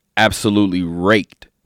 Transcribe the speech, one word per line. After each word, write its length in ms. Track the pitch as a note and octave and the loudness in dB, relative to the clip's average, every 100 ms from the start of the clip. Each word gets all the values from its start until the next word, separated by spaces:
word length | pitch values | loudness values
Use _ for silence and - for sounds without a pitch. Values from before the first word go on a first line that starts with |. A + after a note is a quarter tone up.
| _ - | _ 0
absolutely 640 | G#2+ - A2 G#2 G2+ F2+ | 0 0 -2 0 0 -2
raked 640 | F2 E2+ F#2 A2 - - - _ | -4 -2 2 0 0 -16 -20 _